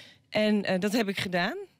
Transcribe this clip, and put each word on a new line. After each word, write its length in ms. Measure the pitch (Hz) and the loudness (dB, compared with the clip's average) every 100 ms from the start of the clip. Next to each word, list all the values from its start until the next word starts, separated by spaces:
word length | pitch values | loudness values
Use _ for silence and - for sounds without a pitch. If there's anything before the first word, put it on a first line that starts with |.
| - - _ | -20 -20 _
En, 360 | 214 214 208 | 0 4 4
eh, 160 | - 185 | 2 0
dat 120 | 202 | 0
heb 160 | 226 196 | 0 0
ik 100 | 190 | -4
gedaan. 380 | 196 175 190 370 381 _ | -2 0 -2 -4 -10 _